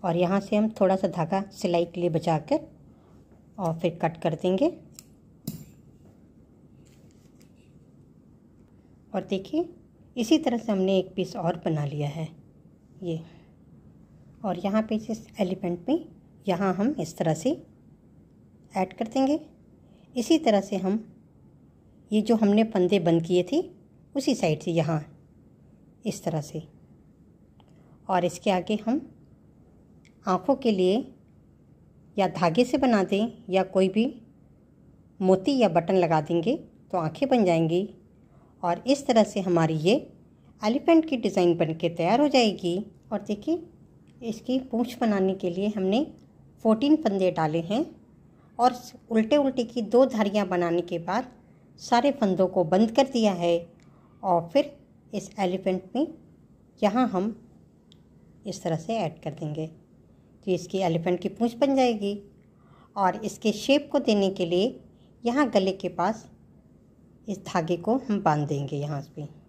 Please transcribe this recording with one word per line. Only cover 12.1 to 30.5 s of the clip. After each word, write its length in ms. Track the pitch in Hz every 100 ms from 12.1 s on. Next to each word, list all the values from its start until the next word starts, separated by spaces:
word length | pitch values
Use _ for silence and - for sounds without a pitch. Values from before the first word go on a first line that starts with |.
है 180 | 151 160 - - _ - _ _ -
ये। 180 | 175 160 160 - - - - - - - - - - -
और 140 | 208 175
यहाँ 240 | 190 214
पे 120 | 220 220
इस 300 | - 220 - -
एलिफेंट 480 | 185 185 180 175 -
में 160 | 311 - - - - -
यहाँ 240 | 175 196
हम 200 | 180 214 302
इस 160 | - -
तरह 160 | 165 156
से 140 | 247 349 - - - - _ - - _ - - -
ऐड 180 | 190 185
कर 160 | - 226
देंगे। 320 | 269 269 302 - - - _ _ - -
इसी 240 | - 233 330
तरह 200 | 277 202
से 140 | 196 190
हम 260 | 185 214 - - - _ - - - _ _ - -
ये 100 | 214
जो 140 | 214 226
हमने 280 | 214 202 220
फंदे 320 | 202 180 196
बंद 220 | 170 165
किए 200 | 165 180
थे 180 | 180 294 370 - - _ -
उसी 200 | 277 277
साइड 280 | 262 175 151
से 80 | 180
यहाँ 340 | 165 156 160 147 - _ - - _ _ - - _ 220
इस 160 | -
तरह 160 | - 156
से, 220 | 147 156 - - - - _ _ - _ _ _ _ - - - -
और 160 | 185
इसके 260 | 175 - -
आगे 280 | 185 175 214
हम 220 | 214 262 - - - - _ _ - _ _ - - _ -
आँखों 280 | 185 -